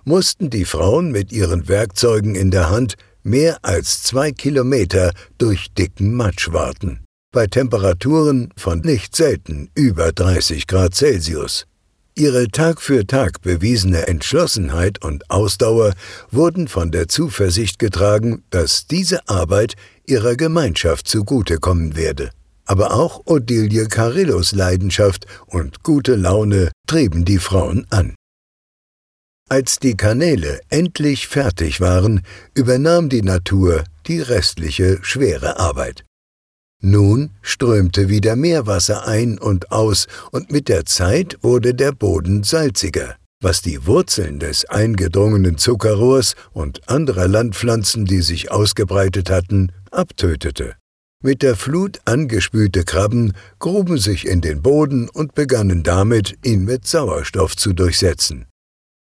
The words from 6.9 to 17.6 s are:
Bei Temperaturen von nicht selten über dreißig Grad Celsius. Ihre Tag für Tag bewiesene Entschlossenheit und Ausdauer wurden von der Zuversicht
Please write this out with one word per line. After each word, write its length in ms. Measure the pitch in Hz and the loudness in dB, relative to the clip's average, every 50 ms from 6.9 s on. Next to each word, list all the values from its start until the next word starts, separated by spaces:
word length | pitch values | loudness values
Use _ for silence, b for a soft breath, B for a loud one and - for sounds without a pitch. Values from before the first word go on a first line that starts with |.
| 64 - - _ _ _ _ _ | -8 -10 -16 _ _ _ _ _
Bei 140 | - 123 113 | 0 0 0
Temperaturen 1040 | 101 - - 139 120 117 104 95 95 87 90 - 131 156 160 151 151 139 127 120 - - - | 2 0 0 0 0 0 0 2 2 0 0 0 0 2 2 2 2 2 0 -2 -6 -10 -6
von 220 | - 92 87 82 | -4 -2 -2 -2
nicht 360 | 80 165 147 104 - - - | 0 0 0 0 -2 -4 -2
selten 540 | - 165 143 104 92 - - 78 73 67 - - | 0 2 2 2 0 -4 -8 -10 -10 -10 -6 0
über 380 | 147 147 123 95 80 82 82 | 2 2 2 2 2 0 0
dreißig 540 | 80 - 92 92 92 - - - 82 73 - | 0 2 2 2 2 2 0 -2 -4 -4 -4
Grad 280 | - 92 95 92 85 87 | 0 2 2 2 2 2
Celsius. 720 | - 139 151 120 90 78 80 82 76 - - - - - _ _ _ _ _ _ _ _ _ - | 2 2 2 2 2 -2 -4 -6 -6 -6 -6 -8 -8 -8 _ _ _ _ _ _ _ _ _ -4
Ihre 340 | - 151 147 127 123 123 107 | 0 2 2 2 2 0 0
Tag 340 | - 143 160 165 165 - | 0 0 0 0 0 -2
für 240 | - - 139 120 98 | -2 0 0 0 2
Tag 340 | - 135 135 127 85 - - | 2 0 0 0 0 -2 -4
bewiesene 680 | - 90 90 82 87 113 123 107 92 95 90 82 82 | -4 -2 -2 0 0 0 0 2 2 2 0 0 0
Entschlossenheit 960 | - 90 78 - - - 160 175 147 - 110 90 69 69 82 87 104 101 - | -2 -2 -4 -2 -2 0 0 0 0 0 -2 -4 -2 -2 0 0 0 -2 -4
und 280 | - 80 73 71 - - | -8 -8 -8 -8 -6 -2
Ausdauer 640 | - 95 110 110 - - 123 110 113 117 110 104 95 B B B B B B B | 0 0 0 0 0 0 2 2 4 4 4 2 0 B B B B B B B
wurden 380 | - 127 165 170 165 185 165 127 | 0 2 2 2 2 -2 -4 -4
von 220 | - 95 85 82 | -2 -2 -2 -2
der 180 | 78 82 82 80 | -2 -2 -2 -2
Zuversicht 680 | - - 170 151 - - 101 92 90 110 | -2 -2 -2 -2 -2 0 0 0 0 0